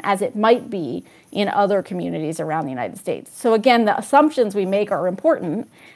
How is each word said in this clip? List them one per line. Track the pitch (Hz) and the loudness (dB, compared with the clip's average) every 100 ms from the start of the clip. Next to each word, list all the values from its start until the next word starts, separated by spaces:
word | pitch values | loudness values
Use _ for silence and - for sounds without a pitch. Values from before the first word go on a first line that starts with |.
as | - 190 | -2 0
it | 180 208 | -2 2
might | 220 240 - | 4 4 0
be | 208 143 - - - _ | -8 -6 -8 -12 -20 _
in | - 202 | -4 -2
other | - 202 196 | 2 2 2
communities | 180 180 175 170 156 165 | -2 -6 -6 -4 -6 -6
around | 156 156 | -4 -4
the | 139 | -4
United | 131 107 - | -6 -8 -8
States. | - 139 - | -8 -8 -8
So | - 233 | -4 0
again, | 226 240 240 214 | 4 4 4 4
the | - | 0
assumptions | 214 277 302 302 233 | 2 4 4 2 0
we | 202 185 | 0 0
make | 196 202 | 0 0
are | 170 180 | -2 -2
important | 185 320 302 175 185 - _ - | 0 0 0 -2 -6 -8 _ -20